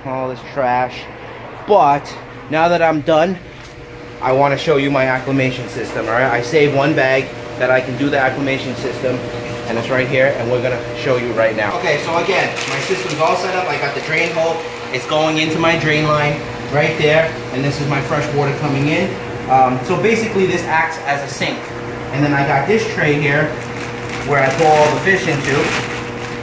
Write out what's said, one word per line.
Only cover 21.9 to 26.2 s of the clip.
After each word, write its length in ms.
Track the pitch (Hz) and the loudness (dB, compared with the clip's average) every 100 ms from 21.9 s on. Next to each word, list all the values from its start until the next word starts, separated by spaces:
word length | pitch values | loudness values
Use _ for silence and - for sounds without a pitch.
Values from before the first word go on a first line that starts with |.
| - - | -8 -6
And 120 | 139 | 0
then 100 | 147 | 2
I 120 | 143 139 | 2 2
got 220 | 139 - | 2 2
this 180 | 220 - | 2 2
tray 280 | - 151 147 | 0 2 2
here 240 | 147 147 - - - - - - - - - | 2 2 0 -4 -8 -8 -8 -8 -8 -6 0
where 140 | 170 | 2
I 80 | 165 165 | 2 4
pull 100 | 156 | 4
all 260 | 151 151 | 6 4
the 80 | 135 | 4
fish 260 | 190 185 160 | 2 2 2
into. 280 | 139 139 135 - - - - - - | -2 0 0 0 -2 -4 -6 -8 -8